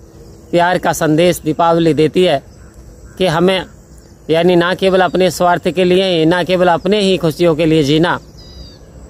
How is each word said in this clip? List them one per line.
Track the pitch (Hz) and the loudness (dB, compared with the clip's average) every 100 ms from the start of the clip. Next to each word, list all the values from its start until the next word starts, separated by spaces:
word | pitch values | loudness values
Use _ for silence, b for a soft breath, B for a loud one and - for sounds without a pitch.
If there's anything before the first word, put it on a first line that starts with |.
| - - - - - | -20 -20 -20 -20 -4
प्यार | 170 175 185 | 0 0 0
का | 175 | -2
संदेश | 151 160 156 175 139 | -2 0 2 2 0
दीपावली | 151 156 170 170 165 | -4 -2 0 2 0
देती | 147 156 185 | 0 0 0
है | 180 139 - - - - - - - - | 0 -2 -6 -20 -20 -20 -20 -20 -16 -4
कि | 185 | -2
हमें | 160 180 185 - - - - - - - | 0 0 -2 -6 -18 -20 -20 -20 -14 -4
यानी | 160 175 175 | 0 2 2
ना | 175 | 0
केवल | 185 190 190 | 0 0 0
अपने | 180 175 180 | 0 0 -2
स्वार्थ | - 175 175 185 | 0 -2 0 -2
के | 151 | -2
लिए, | 180 180 190 170 | 0 0 0 0
ना | 160 180 | 0 0
केवल | 175 180 180 | -2 0 0
अपने | 165 185 214 | 0 -2 -2
ही | 190 175 | 0 0
खुशियों | 165 147 175 | -2 0 0
के | 151 160 | 0 0
लिए | 160 | 0
जीना, | 139 156 170 127 - - - - - - - - | 2 0 0 -2 -8 -20 -20 -20 -20 -20 -20 -20